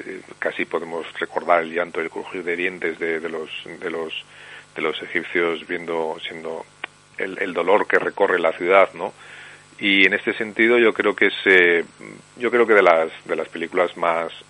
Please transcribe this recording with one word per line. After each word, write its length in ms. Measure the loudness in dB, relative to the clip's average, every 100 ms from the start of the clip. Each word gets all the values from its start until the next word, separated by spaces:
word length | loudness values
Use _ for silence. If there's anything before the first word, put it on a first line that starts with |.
| -12
eh, 160 | -14 -14 -8
casi 260 | -6 -4 -4
podemos 400 | -4 -6 -8 -8 -8
recordar 440 | -6 -4 2 2
el 100 | 2
llanto 260 | -4 -4 -4
y 60 | -6
el 40 |
crujir 340 | -8 -10 -8
de 120 | -6 -4
dientes 420 | -4 -4 -6 -4
de, 200 | -4 -4
de 100 | -6
los, 200 | -8 -10 -12 -14 -12
de 100 | -8
los, 240 | -6 -8 -10 -14 -18 -20 -20 -16 -6
de 60 |
los 200 | -6 -6
egipcios 680 | -6 -6 -4 -2 -2 -2 -6
viendo, 500 | -8 -6 -4 -4 -6 -12
siendo 400 | -12 -12 -12 -14 _ -18 _ _ -10
el, 200 | -8 -6
el 140 | -4
dolor 320 | -2 2 2 4
que 120 | 0
recorre 400 | 0 0 2 2
la 140 | 0
ciudad, 360 | 0 4 6 4
¿no? 200 | 2 -10 -10 -20 -20 -20 -20 -20 -6
Y 280 | 2 4 4
en 80 |
este 200 | 4 -2
sentido 440 | -4 -4 0 4 6
yo 160 | 4
creo 220 | 2 0 2
que 120 | 0
es, 60 | 2 4
eh, 380 | 6 6 4 0 -10 -20 -20 -20 -6
yo 120 | 0
creo 160 | 4 6
que 100 | 6
de 80 |
las, 260 | 6 6 2 -4 -6
de 100 | -4
las 140 | -4
películas 480 | -8 -4 0 0 0
más 340 | 0 0 -2 -10 -20